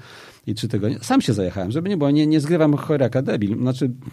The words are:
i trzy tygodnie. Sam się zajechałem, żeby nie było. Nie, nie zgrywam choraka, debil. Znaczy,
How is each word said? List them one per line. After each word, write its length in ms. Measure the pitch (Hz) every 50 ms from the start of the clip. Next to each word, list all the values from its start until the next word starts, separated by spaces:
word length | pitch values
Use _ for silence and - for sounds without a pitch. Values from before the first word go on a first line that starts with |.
| - - - - - - - - _
i 80 | - 107
trzy 140 | 107 - 110
tygodnie. 300 | - 104 98 110 147 - -
Sam 180 | - 262 277
się 120 | - - 107
zajechałem, 400 | 101 92 90 87 98 90 92 117
żeby 160 | 160 170 196
nie 80 | 208
było. 140 | 165 147 139
Nie, 160 | 143 151 151
nie 140 | 151 156 156
zgrywam 360 | 143 147 175 165 160 151 147
choraka, 460 | 135 - - 151 139 135 113 - 131 139
debil. 360 | - - 123 101 98 113 120
Znaczy, 320 | 123 127 127 131 139 127 120 - - 123